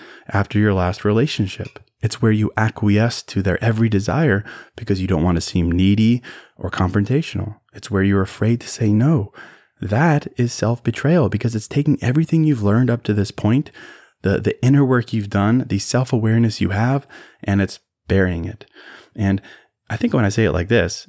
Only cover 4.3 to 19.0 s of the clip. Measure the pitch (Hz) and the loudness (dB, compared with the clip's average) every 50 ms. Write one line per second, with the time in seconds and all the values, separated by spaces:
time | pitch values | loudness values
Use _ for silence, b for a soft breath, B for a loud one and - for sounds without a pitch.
4.3 | 98 101 - B B B B B B - 110 - 101 92 92 92 98 78 80 90 | 2 0 -2 B B B B B B -10 -4 -4 -2 -2 0 0 0 2 2 2
5.3 | 87 82 - - - 90 82 85 85 87 92 98 101 104 110 113 120 123 B B | 0 0 -2 -2 -2 0 0 0 2 2 2 2 4 4 4 2 2 0 B B
6.3 | B B B B B B - 87 - - 92 95 98 101 101 - 127 151 160 - | B B B B B B -10 -8 -4 -2 -2 0 0 0 0 0 0 -2 -2 -4
7.3 | - 95 92 101 104 - _ _ - - - - 104 95 98 101 98 98 95 - | -6 -6 -6 -8 -10 -14 _ _ -20 -16 -10 -4 -2 0 2 2 2 2 0 -2
8.3 | - - 104 110 117 117 - - - - 117 104 104 107 123 151 165 123 101 - | -4 -2 0 0 0 -2 -4 -8 -6 -2 0 2 2 4 4 4 2 2 0 -4
9.3 | B B B B B B B B B B - 95 104 120 160 170 147 143 - - | B B B B B B B B B B -6 -2 0 2 2 2 2 0 -2 -4
10.3 | - - 120 117 - - - 113 117 - - 120 113 - - 139 170 175 127 92 | -4 -2 -2 -2 -2 -2 -2 -2 -2 -2 -2 -4 -4 -2 0 2 2 4 2 2
11.3 | - 104 - 120 117 107 - - - 143 143 151 139 - - 123 127 156 165 - | 0 -2 -2 -2 -2 -4 -6 -4 -4 -2 0 0 0 0 0 0 0 0 0 2
12.3 | 165 160 156 156 143 113 104 104 104 117 127 123 120 113 - - 104 104 98 - | 2 2 2 2 2 0 2 2 2 2 2 2 0 -2 -2 -2 0 0 0 -2
13.3 | - - - 107 117 139 156 - B B B B B B B B B B - 95 | -4 -2 0 2 2 2 0 -4 B B B B B B B B B B -2 -2
14.3 | 98 - 101 113 - - 123 127 143 143 139 127 131 123 117 - - 113 104 101 | 0 0 0 -2 -2 0 2 2 4 4 4 4 2 0 0 -2 -4 -4 -4 -2
15.3 | 104 101 101 107 117 127 - - 104 101 - - - 123 - - 127 113 110 110 | -2 0 2 2 2 0 0 -2 -4 -4 -4 -2 -2 -2 -2 0 -2 0 0 2
16.3 | 113 113 117 113 107 - 98 92 95 101 113 123 135 143 - - B B B B | 2 2 2 2 0 -2 -2 -2 0 0 0 0 0 -2 -4 -8 B B B B
17.3 | B B B 101 98 101 98 - - - _ _ _ _ _ - 95 98 92 92 | B B B -2 0 0 0 -2 -4 -10 _ _ _ _ _ 0 2 2 2 2
18.3 | 87 82 85 92 107 - - _ B B B B B B | 0 -4 -6 -8 -10 -12 -18 _ B B B B B B